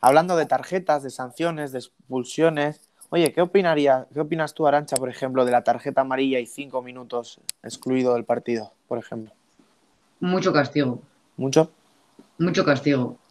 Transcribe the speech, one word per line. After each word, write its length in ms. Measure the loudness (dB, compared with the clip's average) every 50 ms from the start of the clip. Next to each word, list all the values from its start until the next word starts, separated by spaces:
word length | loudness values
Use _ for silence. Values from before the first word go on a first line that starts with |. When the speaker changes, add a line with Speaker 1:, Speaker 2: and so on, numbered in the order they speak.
Speaker 1:
Hablando 340 | 4 6 6 6 4 4 2
de 120 | 0 0
tarjetas, 560 | 0 0 -2 -2 -2 -6 -4 -2 0 -2 -2 -2
de 80 | -8
sanciones, 600 | -10 -10 -12 -10 -6 -4 -4 -4 -4 -4 -8 -8
de 80 | -8 -10
expulsiones, 1000 | -12 -12 _ _ _ -6 -6 -6 -6 -4 -2 2 2 2 2 2 -2 -2 -4 _ _ _ _ _ -10 -4
oye, 220 | 0 0 2 2
¿qué 100 | 2 0
opinaría, 680 | 0 2 2 2 4 4 2 4 4 4 4 2 0 -6 -6
qué 60 | -6
opinas 340 | -4 -4 -4 -4 -4 -4 -2
tú, 140 | 0 2
Arantxa, 300 | 2 2 2 0 0 -2
por 120 | -2 -2 -4
ejemplo, 360 | -6 -6 -6 -2 0 2 2
de 60 | 4
la 120 | 2 2 2
tarjeta 380 | 2 -2 -2 -2 -4 -2 0
amarilla 380 | 0 0 0 0 0 0 0 -2
y 80 | -4
cinco 340 | -6 -10 -16 -12 -8 -8 -8
minutos 580 | -8 -10 -14 -18 -14 -8 -8 -8 -8 -8 -14 _ _ -14 -14 _ -12
excluido 520 | -16 -14 -8 -4 -2 0 2 2 2 2
del 100 | 0 0
partido, 480 | -2 -2 -2 -2 -4 -4 -4 -4 -8 _ _ _ -8
por 80 | -8
ejemplo? 360 | -8 -8 -10 -12 -12 -12 -14 _ _ _ _ _ _ _ _ _ _ _ _ _ _ _ _ _ -6
Speaker 2:
Mucho 320 | -4 -2 0 0 2 2
castigo. 500 | 2 2 2 2 0 0 0 0 -2 -6 -10 _ _ _ _ _ _
Speaker 1:
¿Mucho? 340 | -6 -4 2 4 2 2 2 _ _ _ _ _ _ _ _ _ -20 -20 _ _
Speaker 2:
Mucho 280 | -4 -2 -2 0 0 2
castigo. 520 | 2 2 2 2 2 2 2 0 -2 -6 -12 _ _